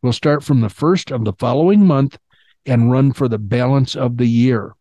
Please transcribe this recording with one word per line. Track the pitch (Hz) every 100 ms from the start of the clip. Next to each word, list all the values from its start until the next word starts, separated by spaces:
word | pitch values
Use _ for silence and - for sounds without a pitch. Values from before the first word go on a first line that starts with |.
will | 127
start | 117 156 151
from | - 135
the | 113
first | - 151 180 -
of | 131
the | 113
following | 101 123 127 170 208 196
month | 139 139 - _ _ _ _
and | - 123 117
run | 127 139
for | 127 131
the | 113
balance | 101 123 123 139 131
of | - 127 120
the | 123
year. | 117 123 120 95 -